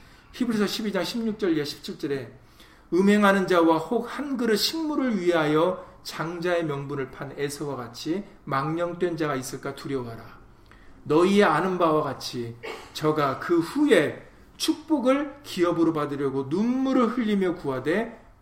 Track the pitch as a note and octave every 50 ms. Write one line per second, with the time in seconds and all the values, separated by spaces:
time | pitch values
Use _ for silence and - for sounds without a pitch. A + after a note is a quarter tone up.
0 | - - - - - - - - B3+ A#3+ A3 G#3 G#3 F#3 - - G#3+ G#3 G3 F#3
1 | E3+ E3+ - A#3+ A3+ A3 G#3 G#3+ G#3 F3+ E3 D3+ C#3+ C#3+ - - - - F#3+ -
2 | - C#3+ C#3 C3 B2 A#2+ - - - - - - - - - - - - - E3+
3 | G3 G3+ G#3 G#3 G#3 G3 G3 G3 F#3 E3+ F3+ F3 E3+ E3 D#3+ D#3 - - A#3+ A3+
4 | A#3 - - - C#4 C#4+ C#4 A3+ B3 A3+ G#3+ G3+ - - - D#4+ D#4+ D4+ D4 C#4+
5 | C4+ B3+ A3 F#3+ F3 F3 E3+ E3 D3+ D3 D3+ D#3 E3 F#3 F#3 - - - - -
6 | - - - - D#3 E3 F3 F3 E3 F3+ F3 E3+ E3+ D3+ C#3+ C#3 C#3+ C#3 C#3+ C#3
7 | C3+ C3 - - D3 C3+ C#3 C#3+ C#3+ D3 C#3+ - D#3+ C#3+ C3+ B2 A#2+ A#2 A#2+ -
8 | - D#3 E3 G3+ G3+ - - - - D3 C#3 C3+ C#3+ D#3 D#3+ E3+ F3 F3 F3 F3
9 | F3+ F3+ E3+ D3+ D#3+ D3+ C#3+ C3 B2+ - - B2+ - C#3 C3+ - - D3+ C#3 C3
10 | A#2+ A#2 A2+ A2+ - - - - - - - - - - - - - - - -
11 | - - D3 D#3+ F3 F#3+ G3+ G3+ G3+ F3 D#3 D3+ F3 F#3+ F#3 F3 F3 D#3+ D#3 D#3
12 | C#3 C#3 B2 - - - - B2 A#2 A#2 A#2 - - - - - - - - -
13 | D3+ D#3 D#3 D#3 D3 C3+ C3 - - - E3+ E3+ D#3+ - - C#4 D4+ C#4 A#3 E3+
14 | D3 B2+ A#2 - - - - - - - - - - - D#4 - - - D#4 C#4
15 | A3+ B3+ C4+ C#4+ D4 C#4+ - - - - - F#3+ E3+ E3+ E3 E3 E3 D#3+ D#3 D3+
16 | D3 C#3+ D3 C#3 C#3+ C3+ B2+ C#3 C3+ C3 D3+ F#3+ A3 A#3+ B3+ C4 C4 C4 C4 C4
17 | A#3+ G#3+ G#3 C4 A3+ G#3+ G#3 G3 F#3+ F3+ E3+ - - C#3+ C3 B2+ B2 D3 E3+ G#3
18 | A3+ A#3 - - - - - _